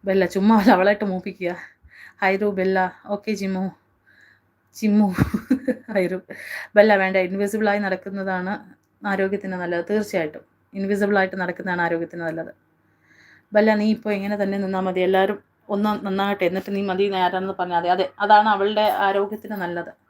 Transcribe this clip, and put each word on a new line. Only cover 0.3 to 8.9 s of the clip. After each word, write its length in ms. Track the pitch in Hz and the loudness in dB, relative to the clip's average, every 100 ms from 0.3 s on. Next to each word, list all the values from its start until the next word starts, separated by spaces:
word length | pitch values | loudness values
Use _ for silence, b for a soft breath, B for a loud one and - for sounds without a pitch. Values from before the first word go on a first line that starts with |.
| 196 202 220 | 2 4 6
അല്ല, 120 | 202 190 | 6 6
അവളായിട്ട് 320 | 190 208 202 | 4 2 -2
മൂപ്പിക്കുക. 400 | 185 185 - 175 175 B _ - B B B | -4 -8 -8 -8 -8 B _ -20 B B B
ഹൈറു, 280 | 190 190 208 190 | 0 0 0 0
ബെല്ല, 200 | 185 190 185 - - 202 | 0 2 0 -4 -10 -8
ഓക്കെ 160 | 214 202 | -6 -6
ജിമ്മു. 240 | 190 190 190 - _ _ _ b b b _ _ _ - | -4 -4 -4 -8 _ _ _ b b b _ _ _ -4
ജിമ്മു, 320 | 220 208 208 180 | 2 4 2 2
<laughs> 680 | - 214 - 262 - 247 - | 0 -2 -2 -2 -2 -6 -4
ഹൈറു. 260 | 208 180 185 - 220 B B B 208 | -2 -2 -4 -10 -18 B B B 4
ബെല്ല, 160 | 214 202 | 6 6
വേണ്ട, 200 | 190 190 180 | 4 0 0
ഇൻവിസിബിളായി 540 | 196 202 214 214 208 202 | -2 -2 0 0 0 -2
നടക്കുന്നതാണ് 680 | 185 196 196 190 185 180 202 - _ _ | -4 -6 -8 -4 -4 -4 -8 -10 _ _